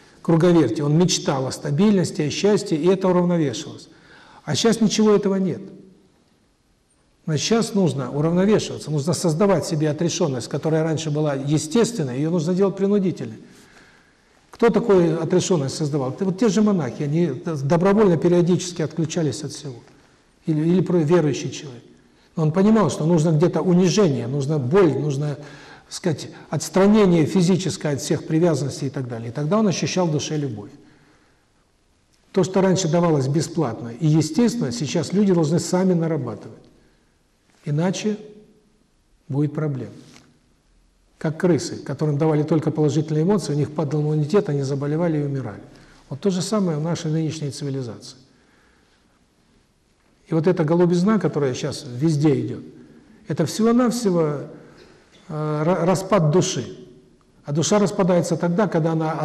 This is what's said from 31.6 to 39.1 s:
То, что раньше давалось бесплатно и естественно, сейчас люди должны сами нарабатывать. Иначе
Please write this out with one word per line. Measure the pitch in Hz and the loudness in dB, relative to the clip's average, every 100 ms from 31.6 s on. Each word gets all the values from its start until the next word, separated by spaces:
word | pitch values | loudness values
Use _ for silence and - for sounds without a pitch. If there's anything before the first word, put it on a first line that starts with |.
| _ _ _ _ _ _ _ | _ _ _ _ _ _ _
То, | - | -2
что | 180 196 | 0 2
раньше | 190 175 160 | 2 2 2
давалось | 170 175 151 131 | 2 2 2 2
бесплатно | 156 - - 135 110 117 120 | 0 -2 -2 -4 -4 -10 -2
и | 156 | 2
естественно, | 156 151 - 240 - 135 | 4 2 2 2 2 -4
сейчас | 120 147 175 151 | -4 -4 -4 -2
люди | 185 202 | 2 2
должны | 170 147 165 | 4 2 0
сами | - 180 190 | 0 0 2
нарабатывать. | 175 165 156 120 104 - - - _ _ _ _ _ _ _ _ _ - | 2 0 -2 -6 -10 -14 -20 -20 _ _ _ _ _ _ _ _ _ -6
Иначе | 147 180 - 214 208 - - - _ _ _ _ _ _ | -2 -2 -2 -4 -6 -10 -20 -20 _ _ _ _ _ _